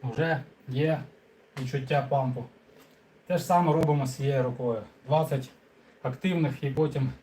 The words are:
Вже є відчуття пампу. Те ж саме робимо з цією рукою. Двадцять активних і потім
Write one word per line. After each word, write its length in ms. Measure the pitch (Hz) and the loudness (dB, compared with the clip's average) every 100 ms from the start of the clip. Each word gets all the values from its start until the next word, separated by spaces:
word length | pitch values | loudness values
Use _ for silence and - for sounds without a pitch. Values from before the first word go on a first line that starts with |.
| 131 120 | -6 -2
Вже 260 | 165 156 - - - | 0 0 -4 -18 -8
є 360 | 127 156 156 - - _ _ _ - | -2 0 0 -4 -20 _ _ _ -10
відчуття 460 | 127 143 131 147 131 | -6 -6 -2 -2 0
пампу. 360 | 143 131 123 - - _ - - _ _ _ _ | 0 0 -4 -8 -16 _ -20 -20 _ _ _ _
Те 100 | 175 | -2
ж 60 | |
саме 300 | - 175 170 | 4 4 4
робимо 320 | 156 147 147 131 | 4 4 2 0
з 100 | - | -2
цією 280 | 139 135 | 0 2
рукою. 400 | 127 123 123 113 101 - 131 | 0 -2 -2 -2 -6 -18 0
Двадцять 440 | 151 156 139 127 - _ _ - - | 0 2 -2 -6 -16 _ _ -20 -10
активних 600 | 131 131 190 170 156 127 | -8 -2 0 2 0 0
і 60 | 139 | -4
потім 400 | 135 156 143 131 - | 0 0 0 -2 -4